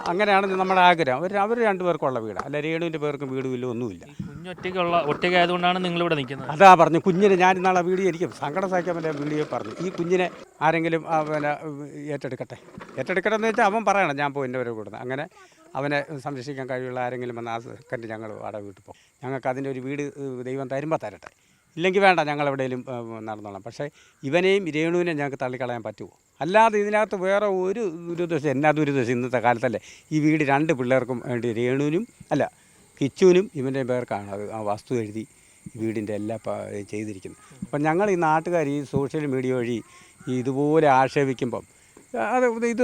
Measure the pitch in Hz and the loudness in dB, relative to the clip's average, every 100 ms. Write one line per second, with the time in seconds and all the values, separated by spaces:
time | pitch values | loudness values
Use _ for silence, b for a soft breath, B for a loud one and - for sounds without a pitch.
0 | 160 175 208 196 202 190 185 185 180 170 | -2 0 4 4 2 0 2 6 8 8
1 | 139 127 180 202 208 240 226 185 180 156 | 2 0 0 0 0 0 0 0 0 0
2 | 147 123 110 95 139 147 151 165 170 156 | 0 -2 -4 -8 -6 -4 -2 -2 -4 -4
3 | 147 139 135 131 131 123 123 117 120 87 | -4 -4 -6 -4 -4 -4 -4 -4 -6 -8
4 | - - - 147 175 175 180 185 175 170 | -14 -14 -14 -12 -14 -10 -6 -2 2 2
5 | 147 143 180 180 175 180 175 185 180 170 | 2 0 2 4 4 2 2 0 0 0
6 | 170 156 131 135 131 151 190 175 160 160 | 0 0 -2 -8 -4 10 12 12 10 4
7 | 196 175 202 185 180 185 185 185 175 185 | 2 4 4 6 4 4 2 2 2 0
8 | 190 160 156 - 147 165 190 185 175 170 | 0 0 -4 -4 -6 -4 -2 -2 -2 -4
9 | 160 147 147 151 151 123 107 - 180 180 | -4 -4 -4 -4 -2 -4 -6 -8 -6 -4
10 | 170 180 180 - - - 151 165 165 160 | -2 0 -2 -6 -18 -2 0 2 0 -2
11 | 156 160 151 151 147 147 156 143 143 147 | -2 -2 -2 -2 -2 -4 -8 -12 -14 -12
12 | 147 143 139 123 123 120 - - - - | -8 -8 -8 -8 -12 -14 -18 -18 -12 -8
13 | 131 185 190 214 226 214 208 220 202 196 | -4 0 0 0 0 2 2 2 2 2
14 | 170 139 143 139 131 127 120 110 101 110 | 2 0 -2 -2 -4 -4 -4 -6 -10 -10
15 | 127 131 165 - B B - 135 143 143 | -8 -6 -8 -14 B B -12 -6 -2 -2
16 | 143 147 147 139 127 135 127 127 127 127 | -4 -8 -10 -10 -10 -10 -6 -6 -6 -6
17 | 123 127 123 117 117 117 120 110 - 123 | -6 -6 -8 -8 -8 -8 -10 -18 -10 -10
18 | 113 110 110 107 107 107 101 95 - - | -8 -10 -12 -12 -10 -10 -12 -18 -20 -20
19 | b b 127 135 131 127 139 131 127 143 | b b -8 -6 -4 -4 -6 -8 -8 -6
20 | 143 143 139 123 127 135 131 135 139 156 | -8 -8 -10 -8 -8 -8 -6 -6 -4 -4
21 | 104 92 - _ b b _ 165 180 190 | -4 -14 -20 _ b b _ -4 0 4
22 | 196 170 151 147 147 135 131 127 123 123 | 6 4 2 0 -2 0 -2 -4 -8 -10
23 | 113 113 110 107 104 98 113 - 143 - | -8 -10 -10 -10 -10 -12 -12 -10 -12 -12
24 | b b 139 165 185 196 175 147 165 175 | b b -2 2 4 2 0 -2 0 0
25 | 175 151 143 135 127 127 123 120 107 104 | 0 -2 -4 -4 -6 -4 -6 -6 -8 -12
26 | 90 _ _ - 156 208 226 208 208 208 | -16 _ _ -8 2 6 6 4 0 0
27 | 214 202 185 202 208 190 185 208 208 165 | 0 -2 0 0 2 0 -2 -2 -4 -6
28 | 170 170 175 165 147 131 151 151 147 139 | -8 -4 -2 -2 0 2 2 4 2 2
29 | 117 123 127 120 113 120 123 104 B B | 0 0 0 2 2 2 0 -2 B B
30 | B 156 151 156 139 139 160 131 123 131 | B 0 2 2 2 2 2 0 2 2
31 | 123 123 - 120 120 110 123 135 147 165 | 0 -6 -4 -4 -2 -2 0 0 0 -2
32 | 240 - - 151 110 - b b b - | -4 -12 -4 -2 -2 -6 b b b -6
33 | 139 - 190 175 202 151 131 139 123 123 | -4 4 6 6 2 -4 -4 -4 -2 -2
34 | 123 101 101 101 101 110 104 104 - 123 | -4 -6 -8 -8 -8 -6 -4 -6 -4 -4
35 | 104 107 104 b b b b - 113 110 | -4 -8 -12 b b b b -6 -4 -4
36 | 104 104 104 113 - 104 101 104 98 107 | -4 -6 -6 -6 -6 -8 -8 -10 -10 -10
37 | 107 98 - - B B - 147 156 165 | -8 -12 -16 -20 B B -6 -2 0 2
38 | 214 180 160 160 170 175 143 143 135 139 | 2 2 2 2 2 0 0 -2 -2 -2
39 | 135 156 147 131 127 127 120 113 - B | -2 -4 -2 -2 0 0 -2 -4 -6 B
40 | B B - 127 123 131 147 160 151 131 | B B -4 -2 -2 0 2 4 6 6
41 | 135 151 139 127 127 107 - b b b | 4 2 0 0 -4 -6 -10 b b b
42 | b 240 220 254 247 226 233 233 | b -6 -2 2 0 0 -2 0